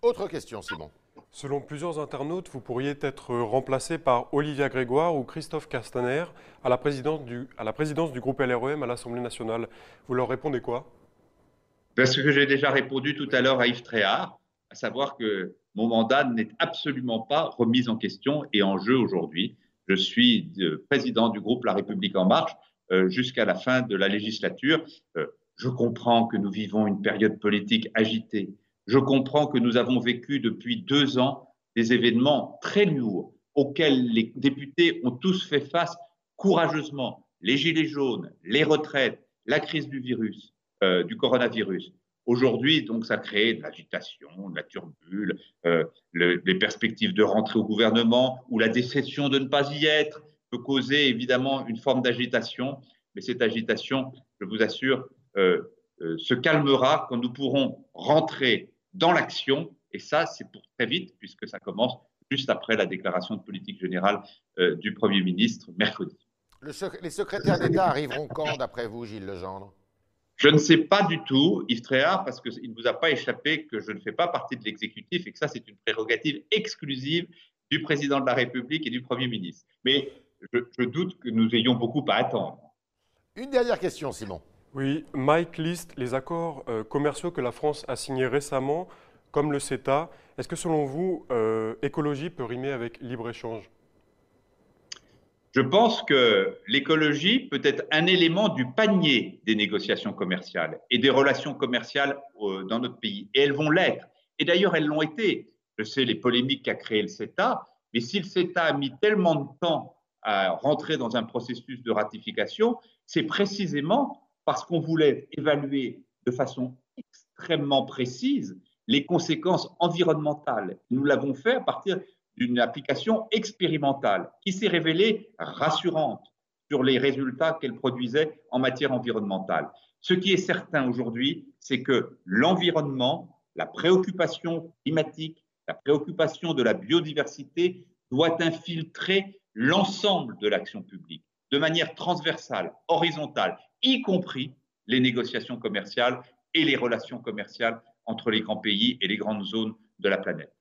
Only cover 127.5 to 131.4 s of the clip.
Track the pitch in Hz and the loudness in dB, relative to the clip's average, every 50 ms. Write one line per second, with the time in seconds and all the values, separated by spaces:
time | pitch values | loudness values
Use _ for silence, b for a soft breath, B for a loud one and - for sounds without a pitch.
127.5 | - - - 127 110 - - 131 127 123 127 117 117 151 156 151 - _ _ _ | 0 -2 -6 -8 -8 -2 -2 -2 -2 -2 -6 -2 0 0 0 0 -2 _ _ _
128.5 | - 127 131 131 131 - 147 135 131 120 117 120 110 110 104 98 95 92 92 - | -2 0 0 0 0 0 -2 -2 -2 -2 -2 -2 -2 -2 -2 -2 -4 -4 -4 -2
129.5 | 90 78 76 - b b b b b b - - 185 185 185 196 190 175 190 - | -2 -2 -2 -4 b b b b b b 0 0 0 2 2 2 2 2 2 0
130.5 | 175 - - - - 151 135 127 117 123 123 113 113 120 127 139 165 160 | -2 -4 -4 -2 -2 0 0 0 0 -2 -4 -4 -4 -2 -2 -2 -4 -4